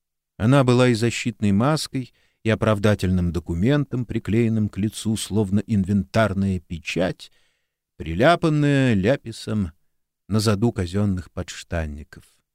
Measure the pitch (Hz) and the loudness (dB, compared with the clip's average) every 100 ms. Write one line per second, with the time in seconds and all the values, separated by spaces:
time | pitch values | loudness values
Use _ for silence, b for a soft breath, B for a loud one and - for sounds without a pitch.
0 | _ _ _ - 107 143 127 123 127 110 | _ _ _ -2 4 4 4 4 4 2
1 | 117 - 120 - 104 98 135 156 - 135 | 0 -2 -6 -2 0 2 2 0 -4 -8
2 | 123 _ _ _ 113 107 110 104 107 104 | -10 _ _ _ -2 0 2 2 2 2
3 | 92 92 87 82 - 85 113 147 139 123 | 0 0 0 -2 -4 0 2 2 0 -6
4 | 120 117 - 113 113 110 104 95 107 - | -6 -6 -2 0 2 0 0 -2 -4 -4
5 | 107 107 - 98 98 101 - 107 90 104 | -4 -4 -2 -2 0 0 0 0 2 0
6 | - 110 107 95 98 90 - 82 - 82 | 0 0 0 0 0 -2 -6 -10 -6 -2
7 | 92 - - _ _ _ _ _ _ - | -2 -4 -14 _ _ _ _ _ _ -14
8 | 78 85 143 170 165 151 143 139 131 101 | -8 2 2 4 2 2 2 2 2 2
9 | 95 139 113 - - 107 87 - _ _ | 2 -2 -6 -14 -6 -4 -4 -8 _ _
10 | _ _ - 107 107 98 117 104 87 98 | _ _ -4 0 0 2 0 -2 -4 -2
11 | 104 90 - - 90 - - 85 78 73 | -2 -2 -6 -12 -12 -14 -8 -6 -6 -10
12 | - - - _ _ | -16 -20 -20 _ _